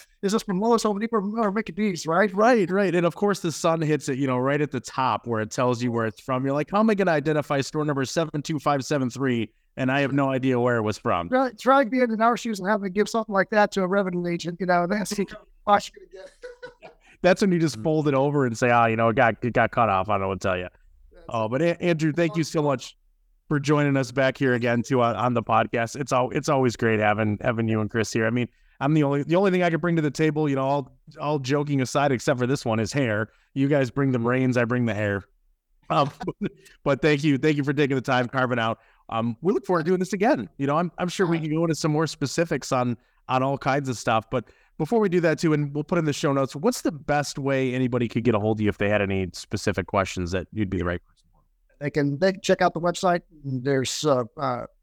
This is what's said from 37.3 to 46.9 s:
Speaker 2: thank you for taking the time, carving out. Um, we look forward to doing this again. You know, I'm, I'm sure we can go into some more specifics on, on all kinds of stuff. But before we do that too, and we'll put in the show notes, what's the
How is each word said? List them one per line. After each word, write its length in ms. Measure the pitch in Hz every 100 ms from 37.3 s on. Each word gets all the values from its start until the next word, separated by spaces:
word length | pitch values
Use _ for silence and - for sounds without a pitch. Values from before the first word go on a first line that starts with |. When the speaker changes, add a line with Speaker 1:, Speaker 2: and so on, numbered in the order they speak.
| 135
Speaker 2:
thank 180 | 156 147
you 60 |
for 100 | 139
taking 220 | 143 143
the 60 | 135
time, 240 | 120 127 123
carving 320 | 135 127 120
out. 220 | 113 110 _ _ -
Um, 260 | 113 117 113
we 100 | 170
look 120 | 302 -
forward 180 | 175
to 60 | 156
doing 100 | 185
this 120 | 185
again. 360 | 196 214 202 104 -
You 100 | 139
know, 100 | 151
I'm, 140 | 175 -
I'm 100 | 175
sure 180 | - 180
we 120 | 165
can 120 | 156
go 120 | 156
into 120 | 165 151
some 160 | 156
more 140 | 151 160
specifics 640 | - 135 - 170 143 -
on, 240 | 131 123 117 _ _ -
on 140 | 127
all 160 | 135 139
kinds 300 | 143 139 135
of 80 | 120
stuff. 260 | - 113 -
But 160 | 127 - _ _ -
before 220 | 156 233
we 100 | 208
do 100 | 175
that 180 | 165 151
too, 140 | 165
and 220 | 151 143
we'll 100 | 147
put 140 | 151 175
in 80 | 156
the 60 |
show 180 | 139 156
notes, 240 | 139 135 143
what's 240 | 202 -
the 120 | 294